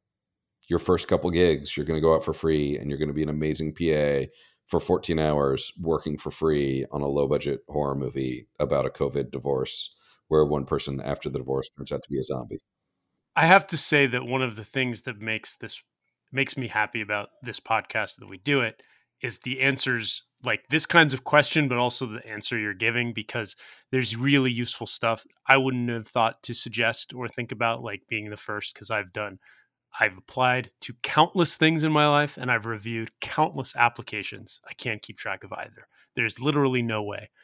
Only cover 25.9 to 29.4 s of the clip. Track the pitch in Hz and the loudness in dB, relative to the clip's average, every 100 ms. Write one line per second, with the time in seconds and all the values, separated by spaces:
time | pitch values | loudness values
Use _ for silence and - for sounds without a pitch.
25.9 | 117 107 123 113 - - 117 127 113 113 | -4 -2 2 2 0 -8 -8 -4 0 0
26.9 | 113 - 123 117 - 120 110 117 117 120 | 0 -6 -8 -8 -8 -8 -2 -2 -2 -6
27.9 | 101 _ 110 104 104 - 104 - - 104 | -12 _ -8 -8 -10 -8 -8 -8 -12 -6
28.9 | 110 95 110 104 95 | -4 -4 -8 -8 -10